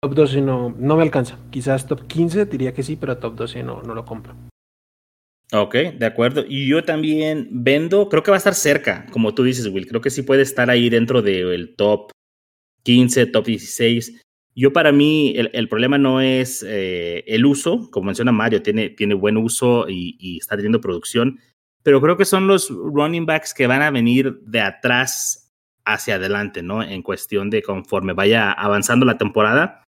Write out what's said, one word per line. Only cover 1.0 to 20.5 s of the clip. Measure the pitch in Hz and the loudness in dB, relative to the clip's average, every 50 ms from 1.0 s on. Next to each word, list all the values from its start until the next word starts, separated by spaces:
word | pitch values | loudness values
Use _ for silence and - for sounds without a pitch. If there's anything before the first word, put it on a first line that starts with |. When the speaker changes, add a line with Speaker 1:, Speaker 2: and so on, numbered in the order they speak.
| 165 | 4
Speaker 1:
alcanza. | 156 - 143 123 - - - - - | 2 2 0 -2 -2 -6 -18 -20 -12
Quizás | - 131 120 139 135 131 131 | -12 -8 -2 -2 -2 -2 -2
top | - 151 127 - | -4 -6 -8 -6
quince | - - 160 170 170 160 202 208 | -10 -2 -2 -2 0 0 -2 -2
diría | 196 - 131 131 127 123 | -2 -2 -4 -4 -4 -4
que | - 135 | -6 -6
sí, | 131 151 | -8 -6
pero | 143 - 131 127 120 | -8 -6 -6 -6 -6
top | - 117 113 | -6 -10 -8
doce | 110 113 117 - 123 123 | -8 -10 -10 -8 -10 -10
no, | 123 120 117 117 | -10 -12 -12 -12
no | 117 113 | -12 -12
lo | 113 117 | -12 -12
compro. | - 117 107 - - 120 120 120 120 _ _ _ _ _ _ _ _ _ _ _ _ _ _ _ _ _ _ _ _ - | -12 -14 -16 -14 -18 -20 -20 -20 -20 _ _ _ _ _ _ _ _ _ _ _ _ _ _ _ _ _ _ _ _ 0
Speaker 2:
Ok, | 107 104 - - | 0 0 2 0
de | 120 151 175 151 120 120 | 0 -2 -2 -4 -4 -4
acuerdo. | 110 - - 117 123 135 151 123 - | -4 0 0 0 0 0 -2 -4 -4
Y | 143 135 139 131 | -6 -6 -2 0
yo | 139 165 165 | 0 0 0
también | - 165 156 156 156 156 151 156 156 156 156 123 - | -2 -4 -2 -2 -2 -2 -2 -2 -2 -4 -4 -6 -8
vendo, | - 123 120 131 135 147 160 170 185 202 208 202 | -8 -2 2 2 2 2 2 2 2 2 2 4
creo | - 151 156 | 2 0 2
que | - | 4
va | 196 | 2
a | 190 | 4
estar | 190 208 - | 4 0 0
cerca, | - - 147 143 143 - - 98 87 - - | 0 0 2 0 2 0 -2 -4 -4 -8 -10
como | - 120 113 107 107 | -4 -2 0 0 2
tú | - 127 | 2 2
dices, | 127 127 123 120 | 2 2 0 -4
Will. | 104 95 95 92 - | -6 -6 -6 -8 -4
Creo | - 117 | -6 -4
que | 113 139 | -2 -2
sí | 127 - 131 | -4 -4 -2
puede | - 135 135 139 | 2 4 4 4
estar | 135 - - 123 120 | 2 2 0 2 4
ahí | 123 123 120 120 | 4 4 4 4
dentro | 117 117 117 117 131 123 | 4 2 2 2 2 2
del | 107 101 95 92 90 90 90 87 85 82 - | 2 2 0 0 0 -2 -4 -4 -6 -10 -4
top | - 104 104 104 101 - - - _ _ _ _ _ _ _ _ _ _ _ _ _ _ | 0 2 2 2 0 -2 -10 -20 _ _ _ _ _ _ _ _ _ _ _ _ _ _
quince, | - 120 123 127 120 123 131 123 | 4 4 6 6 4 4 2 2
top | 120 123 110 110 | 2 2 -2 0
dieciséis. | - 113 98 87 - - - 123 113 117 117 117 - - - _ _ _ _ _ _ _ | 0 -4 -6 -6 -12 -6 -2 0 0 0 0 -4 -8 -16 -20 _ _ _ _ _ _ _
Yo, | - 123 139 139 | 2 2 4 4
para | 170 160 151 143 | 6 4 6 6
mí, | 143 143 151 156 156 147 131 - | 6 4 4 4 2 2 0 0
el, | - 117 - - | 0 -2 -2 -2
el | 117 113 107 | -4 -4 -2
problema | - 110 117 131 139 143 | -2 0 0 2 2 4
no | 139 135 131 131 | 4 4 2 2
es, | 131 131 131 127 131 127 131 - 110 | 2 2 2 0 0 -2 -6 -10 -10
eh, | 95 110 101 95 92 92 90 85 85 85 87 - | -6 -6 -4 -4 -4 -4 -4 -4 -6 -6 -8 -6
el | - 110 110 120 | -2 0 2 4
uso. | 139 143 139 - 170 175 240 226 - | 4 2 2 0 -2 -2 -2 -4 -6
Como | - - 95 | -8 -6 -4
menciona | 101 95 - 120 123 120 | -4 -4 -2 0 0 0
Mario, | 107 107 117 117 98 - | 2 0 2 0 0 0
tiene, | - 104 113 110 98 | 0 -2 -2 -2 -4
tiene | - _ 107 101 104 | -4 _ -2 -2 -2
buen | 98 92 104 107 | 0 0 0 0
uso | 110 113 113 113 - - 123 120 120 104 76 | 0 0 -2 -4 -2 0 2 2 2 0 -2
y, | 95 90 90 87 80 _ | -6 -8 -8 -10 -12 _
y | - 92 87 80 | -14 -14 -12 -12
está | - - | -10 -8